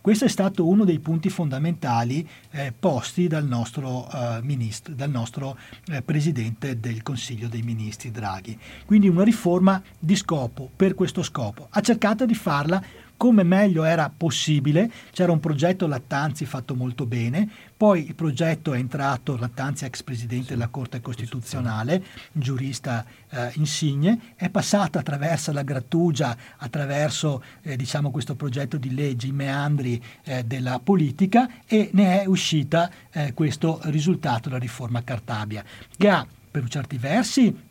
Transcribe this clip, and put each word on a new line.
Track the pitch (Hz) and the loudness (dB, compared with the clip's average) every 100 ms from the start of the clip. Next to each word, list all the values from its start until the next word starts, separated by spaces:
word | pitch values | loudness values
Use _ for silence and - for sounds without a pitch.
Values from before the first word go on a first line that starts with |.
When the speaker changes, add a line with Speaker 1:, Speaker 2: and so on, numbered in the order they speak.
Speaker 1:
questo | - 214 | 4 4
è | 254 | 4
stato | - 190 190 165 | 2 0 2 4
uno | 196 | 6
dei | 208 160 | 6 2
punti | - 165 185 | 0 0 0
fondamentali, | 180 160 127 156 165 143 117 120 139 160 - - | -2 -2 0 -2 -2 0 0 0 -2 -6 -14 -14
eh, | 147 139 113 | -8 -8 -2
posti | 185 131 - - 175 | 0 0 -4 0 0
dal | 156 147 | 2 0
nostro, | 120 117 - 131 127 123 | -2 -2 -6 -6 -8 -8
eh, | 143 120 113 | -6 -4 -4
ministro, | 123 139 113 107 - | -4 -4 -4 -6 -12
dal | 139 143 | -8 -4
nostro, | 127 113 - 135 135 - - - | -4 -4 -6 -10 -10 -16 -18 -10
eh, | 147 | -8
Presidente | - 151 147 127 113 113 143 123 | -2 0 0 0 -4 -4 -6 -6
del | 113 113 | -6 -8
Consiglio | 110 127 - 113 117 | -6 -8 -8 -8 -8
dei | 113 | -6
Ministri | 117 113 107 104 123 | -6 -6 -6 -10 -12
Draghi. | 110 104 95 95 107 - - | -8 -8 -8 -10 -16 -16 -20
Quindi | - 208 202 | 4 6 8
una | 170 | 6
riforma | 208 226 175 180 185 190 - - | 6 4 4 4 6 4 -2 -8
di | 160 202 | 0 0
scopo, | - 156 123 - 131 | 2 -2 -2 -6 -14
per | - 190 | 2 2
questo | 190 180 - | 4 -2 0
scopo. | - - 110 - - | -4 -4 -6 -6 -4
Ha | 208 | -2
cercato | 208 233 202 214 254 | 2 2 2 2 2
di | |
farla | 226 - 143 147 185 - - - _ | 0 0 0 2 0 -2 -18 -20 _
come | 247 220 | 6 6
meglio | 175 185 208 160 | 8 6 6 4
era | 156 165 147 - | 2 2 0 0
possibile. | 165 - - 151 139 151 233 - - | -2 0 2 2 4 4 2 -2 -18
C'era | - 175 | 0 2
un | 165 | 4
progetto | 165 147 165 185 170 | 2 2 2 2 -2
Lattanzi | 135 - 143 151 - 156 | -4 -4 -4 -2 -4 -6
fatto | 135 123 | -8 -6
molto | 127 123 120 | -4 -4 -4
bene, | 127 120 117 139 214 - - _ | -4 -2 -2 0 -2 -4 -20 _
poi | 214 185 147 | 4 4 0
il | |
progetto | - 160 120 165 156 - | -4 -4 0 0 0 -2
è | 127 | -2
entrato, | 127 139 139 127 - 131 | -4 -2 -2 -2 -4 -4
Lattanzi | 120 - 135 143 | -4 -4 -6 -6
ex | 131 - | -8 -10
Presidente | - 120 117 123 127 | -10 -8 -6 -6 -4
Speaker 2:
Sì, | |
Speaker 1:
della | 123 117 | -4 -4
Corte | - 123 127 | -6 -8 -10
Costituzionale, | 117 123 120 127 117 - 123 110 113 185 190 - - | -10 -10 -8 -10 -8 -6 -4 -4 0 -2 -2 -18 -10
giurista, | 156 127 131 135 123 139 117 110 - - | -6 -4 -4 -4 -6 -6 -6 -6 -18 -12
eh, | 127 120 | -8 -6
insigne, | 151 151 - 156 139 156 233 - - | -2 -2 0 -2 2 2 2 -2 -6
è | 180 | -2
passata | - - 202 185 170 | -2 0 2 2 -2
attraverso | 143 143 147 160 - | -4 -4 -2 -2 -2
la | 143 | -4
grattugia, | 135 131 120 165 175 147 147 117 - - | -2 -6 -2 2 2 2 0 -2 -10 -14
attraverso, | 131 147 143 143 151 - 156 131 - - | -8 -6 -4 0 -2 0 -2 -2 -8 -16
eh, | 160 131 | -8 -6
diciamo, | 117 151 143 | -4 -2 -2
questo | 131 - 131 | -4 -6 -6
progetto | 143 127 139 151 | -4 -4 -4 -6
di | 131 | -4
legge, | 131 147 123 131 | -2 -2 -4 -4
i | |
meandri, | 139 139 139 143 147 127 120 - - | -4 -4 -2 0 0 0 -4 -6 -18
eh, | - 127 | -8 -6
della | 117 131 123 123 | -4 -4 -4 -4
politica, | - 196 151 123 190 233 247 - _ | 2 2 2 2 2 4 2 -4 _
e | 220 202 | 2 4
ne | 185 196 185 | 4 4 4
è | 196 | 4
uscita, | 185 - 156 127 165 170 - - | 2 2 0 2 0 0 -4 -10
eh, | - 147 | -6 -6
questo | 120 156 - 165 160 | 0 -2 0 -2 -2
risultato, | 160 151 151 180 143 120 147 | -2 0 2 0 0 -2 -2
la | 127 | -6
riforma | 120 - 120 120 | -6 -8 -4 -4
Cartabia, | 120 123 - 113 104 107 - - - - | -4 -8 -6 -6 -6 -8 -12 -20 -20 2
che | 208 | 4
ha | 180 123 - _ | 4 0 -16 _
per | 151 120 | -6 -4
certi | 147 131 135 | -6 -6 -6
versi | 131 196 226 - 226 - - | 0 0 2 4 4 4 -10